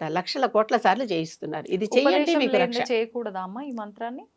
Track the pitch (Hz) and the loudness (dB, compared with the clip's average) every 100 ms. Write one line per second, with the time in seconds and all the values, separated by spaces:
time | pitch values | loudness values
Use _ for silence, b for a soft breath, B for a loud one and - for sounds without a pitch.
0 | 156 165 180 294 247 208 214 247 214 202 | -4 -4 -4 -2 0 2 2 4 4 2
1 | 247 170 160 - 156 151 - 185 208 240 | 2 -2 -4 -8 -8 -8 -4 -4 0 4
2 | 277 285 294 320 262 254 254 240 240 233 | 4 4 4 2 4 2 2 0 0 0
3 | 226 240 220 190 185 208 285 233 208 202 | -2 -4 -6 -6 -8 -10 -10 -8 -10 -10
4 | 233 262 440 | -10 -10 -14